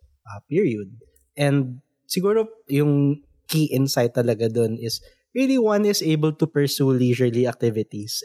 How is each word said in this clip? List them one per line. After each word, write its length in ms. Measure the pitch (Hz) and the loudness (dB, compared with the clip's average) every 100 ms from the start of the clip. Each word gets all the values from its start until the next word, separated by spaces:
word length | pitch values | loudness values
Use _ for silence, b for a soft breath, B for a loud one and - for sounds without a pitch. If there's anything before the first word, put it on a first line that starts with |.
| _ _ - | _ _ -18
uh, 120 | 101 - | -16 -6
period. 420 | 156 175 107 101 113 _ _ _ - | -2 -2 -2 -8 -18 _ _ _ -2
And 420 | 143 143 127 127 _ _ - | 0 0 -2 -8 _ _ -8
siguro 420 | 185 196 220 220 - - | -2 0 0 -2 -8 -4
yung 560 | 139 147 143 143 147 _ _ - | 0 2 2 2 0 _ _ -4
key 240 | 160 151 | -2 0
insight 420 | 131 135 135 120 | 0 0 0 0
talaga 380 | 127 120 107 113 | 0 -2 0 -2
dun 260 | 117 113 113 | 0 -2 -4
is 220 | 117 - b b b | -8 -10 b b b
really 240 | 247 262 262 | -2 0 2
one 300 | 214 208 208 | 2 2 2
is 160 | 196 | 0
able 320 | 156 156 156 151 | 0 2 0 0
to 100 | 156 | -2
pursue 460 | 147 143 - 135 | 0 0 2 2
leisurely 560 | 127 123 123 123 117 123 | 2 2 2 2 2 0
activities 760 | - 117 110 101 104 107 - | 0 -2 0 -4 -8 -10 -10